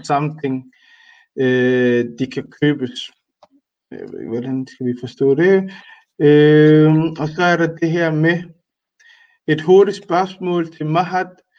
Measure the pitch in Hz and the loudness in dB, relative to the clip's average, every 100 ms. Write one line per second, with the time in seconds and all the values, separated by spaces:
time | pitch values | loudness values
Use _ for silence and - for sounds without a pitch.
0 | - 143 151 156 139 131 127 _ _ _ | -4 -4 -4 -6 -6 -8 -10 _ _ _
1 | _ _ _ - 131 127 127 127 123 120 | _ _ _ -4 -2 0 0 0 0 0
2 | 120 - 131 - - _ 147 143 127 - | -2 -6 -8 -8 -14 _ -2 -2 -6 -10
3 | - _ _ _ _ _ _ _ _ - | -16 _ _ _ _ _ _ _ _ -18
4 | 50 - 65 117 131 131 131 - 127 123 | -16 -14 -10 -10 -8 -8 -8 -8 -8 -6
5 | 123 - 139 135 180 190 190 - - - | -10 -2 0 2 2 2 -2 -12 -20 -20
6 | _ - 151 147 151 151 151 156 156 156 | _ 0 4 6 6 6 6 6 4 2
7 | 160 160 151 165 175 170 165 160 165 170 | 0 -4 -8 -2 0 0 -2 -2 -4 -2
8 | 165 151 160 175 180 _ _ _ _ _ | -2 0 0 -2 -6 _ _ _ _ _
9 | _ _ _ _ - 151 165 190 202 190 | _ _ _ _ -6 -4 4 4 4 -2
10 | - 175 190 - 180 175 160 - 156 165 | -4 -4 -4 -6 -6 -4 -6 -8 -4 -4
11 | 175 180 180 - _ | -2 -6 -8 -12 _